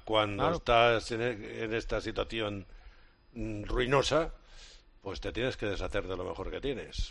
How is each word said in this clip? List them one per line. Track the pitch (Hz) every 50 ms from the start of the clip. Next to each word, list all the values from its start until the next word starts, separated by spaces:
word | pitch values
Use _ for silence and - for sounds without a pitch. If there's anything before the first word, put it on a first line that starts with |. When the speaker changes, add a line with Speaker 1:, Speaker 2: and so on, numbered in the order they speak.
| -
Speaker 1:
cuando | - 110 107 107 101 101 101 135
Speaker 2:
Claro. | 156 170
Speaker 1:
estás | 160 - - 120 117 120 120 117 107 - - 120
en | 110
e-, | 117 123 117 101 110 113 117 113 113
en | 110 110
esta | 113 - - 117 107
situación, | - 110 104 113 107 - 113 113 107 104 101 98 92 - - - - - - - - - _ _ _ _ -
mm, | 117 110 110 107 104 104
ruinosa, | - 110 123 127 123 139 139 131 - 143 156 165 156 - - - - - - - - - - - - _ -
pues | - 98 90 -
te | - 98 92
tienes | 107 123 131 -
que | - 117
deshacer | 104 95 - 92 92 - 101 90
de | 92 92
lo | 90 90
mejor | 87 85 87 92 87
que | - 92
tienes. | 131 139 135 107 98 - - - - -